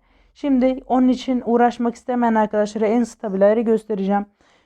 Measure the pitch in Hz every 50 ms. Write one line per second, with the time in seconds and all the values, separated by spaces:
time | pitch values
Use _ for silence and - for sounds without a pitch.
0 | _ _ _ _ _ _ _ - - 294 269 254 254 262 262 262 - - 240 262
1 | 254 254 247 254 - - 262 240 - - 233 240 240 240 233 - 240 233 233 -
2 | - - 247 247 240 233 226 220 214 208 - 208 214 208 214 220 220 202 220 247
3 | 233 226 - - - 214 190 190 196 202 220 233 233 226 226 214 - - 214 196
4 | 196 190 202 202 202 - _ _ _ _ _ _ _